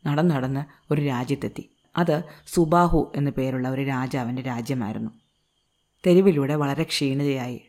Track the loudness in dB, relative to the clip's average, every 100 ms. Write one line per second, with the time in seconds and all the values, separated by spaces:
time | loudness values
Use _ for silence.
0 | 0 2 2 2 -2 -4 -8 -16 _ 0
1 | 0 -2 -2 -4 -4 -8 -16 _ _ -2
2 | 0 0 -4 -16 -4 0 4 4 4 2
3 | 0 -2 -2 -2 -4 -2 -4 -2 -2 -2
4 | -4 -4 -4 -6 -6 -6 -4 -4 -4 -6
5 | -8 -10 _ _ _ _ _ _ _ _
6 | 4 6 6 4 0 0 -2 -2 -4 -2
7 | -2 0 -2 -2 -6 -10